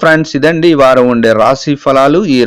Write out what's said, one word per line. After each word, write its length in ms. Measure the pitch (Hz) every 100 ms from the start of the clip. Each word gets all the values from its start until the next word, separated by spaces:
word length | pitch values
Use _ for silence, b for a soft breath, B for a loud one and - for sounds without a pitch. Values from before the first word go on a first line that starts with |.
ఫ్రెండ్స్, 320 | 165 160 156 143
ఇదండి 300 | 147 165 170
ఈ 40 | 151
వారం 260 | 131 131 123
ఉండే 180 | 120 113 110
రాశి 300 | 113 135 - 139
ఫలాలు. 360 | - 135 135 160 202
ఈ 20 | 131